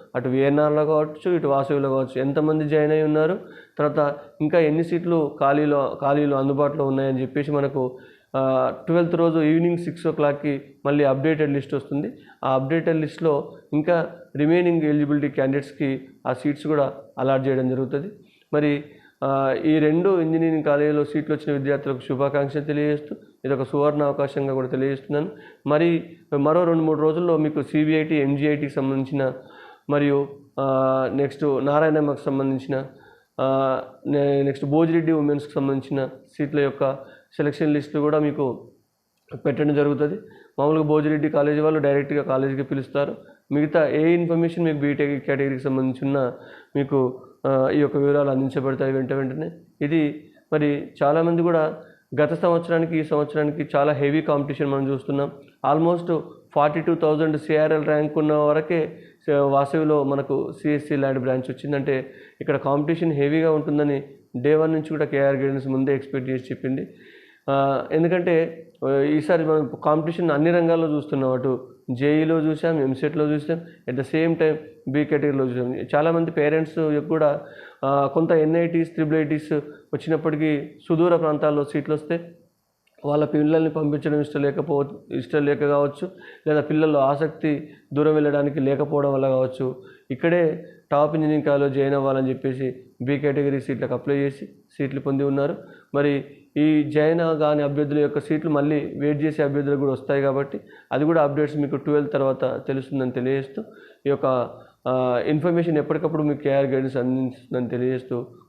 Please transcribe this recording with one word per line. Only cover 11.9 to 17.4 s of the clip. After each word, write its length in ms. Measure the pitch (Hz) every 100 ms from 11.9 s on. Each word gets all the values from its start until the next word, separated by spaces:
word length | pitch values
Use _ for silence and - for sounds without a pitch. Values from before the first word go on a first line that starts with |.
| 143 202 - - -
ఆ 100 | 131
అప్‌డేటెడ్ 460 | 131 135 165 170 160
లిస్ట్‌లో 560 | 147 - 160 139 - - -
ఇంకా 380 | 147 160 170 160 - - 139
రిమైనింగ్ 460 | 151 175 175 165
ఎలిజిబిలిటీ 460 | 151 147 147 147 143
క్యాండిడేట్స్‌కి 800 | - 135 143 139 - 139 131 - - 127
ఆ 60 |
సీట్స్ 340 | 127 151 139 151
కూడా 260 | 151 135 - - -
అలాట్ 300 | 131 135